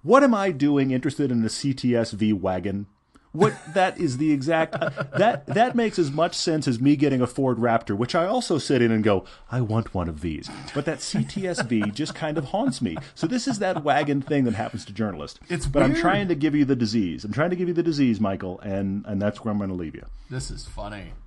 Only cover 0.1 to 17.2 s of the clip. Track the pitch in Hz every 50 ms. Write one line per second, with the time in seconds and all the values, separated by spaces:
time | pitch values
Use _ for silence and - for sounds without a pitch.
0.1 | 226 277 285 262 226 202 196 196 165 131 143 147 147 139 135 135 127 127 127 147
1.1 | 131 - 143 127 123 117 110 107 - - - 139 127 127 - 123 120 117 117 -
2.1 | - 101 110 107 107 95 87 92 92 92 87 101 95 101 101 _ _ _ _ _
3.1 | _ - _ _ - 156 139 143 143 - - 156 156 190 185 185 - - 180 151
4.1 | 123 123 156 156 151 139 127 156 165 160 160 160 - 151 - 156 135 - 143 -
5.1 | - - 196 233 247 - - - - 202 233 254 247 233 233 214 214 - 170 139
6.1 | 139 160 180 180 - - - 180 160 156 147 143 120 113 127 143 147 135 151 143
7.1 | 135 127 123 117 - - 135 131 123 110 117 120 113 113 - - 101 98 123 -
8.1 | - 170 170 185 233 254 - - 170 139 - - 143 123 120 113 113 107 104 110
9.1 | 101 92 - - - - - - 117 127 120 101 107 113 110 - - 95 85 85
10.1 | 80 73 87 85 76 73 - - - - - - - 143 143 165 151 - - -
11.1 | - 165 - - - 202 190 180 170 - 143 110 120 107 101 104 101 - 151 -
12.1 | - - 160 156 151 165 143 - - 202 262 269 - - - 90 160 160 139 -
13.1 | - - 165 165 247 240 - 277 240 196 202 185 175 165 143 147 139 147 151 143
14.1 | 143 143 135 - 151 139 131 120 110 101 113 - - 104 - - 101 104 110 104
15.1 | 92 76 73 71 - - - - 175 156 - 139 135 143 135 131 139 - - 175
16.1 | 196 202 202 180 170 143 147 156 147 147 143 131 139 131 120 104 110 117 101 87
17.1 | 78 67